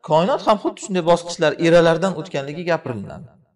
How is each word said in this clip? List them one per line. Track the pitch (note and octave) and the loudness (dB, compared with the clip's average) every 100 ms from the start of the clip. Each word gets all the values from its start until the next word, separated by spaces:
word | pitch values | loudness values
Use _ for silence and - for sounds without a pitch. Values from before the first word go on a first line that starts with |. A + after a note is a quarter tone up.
koinot | - D#3 F#3+ D4 | 2 0 2 0
ham | C#4+ G#3 | 0 0
xuddi | - - | -2 -8
shunday | - F#3 | -4 -2
bosqichlar, | E3 E3+ - - D#3 - | 2 2 0 0 0 2
eralardan | E3 E3+ E3 E3 F#3+ | 4 6 6 2 -2
o'tganligi | D#3 D3+ D3 C#3 D#3 | -4 -8 -8 -8 -8
gapiriladi. | E3+ E3 C3 A2 F2+ - - _ _ | -4 -4 -4 -10 -10 -14 -18 _ _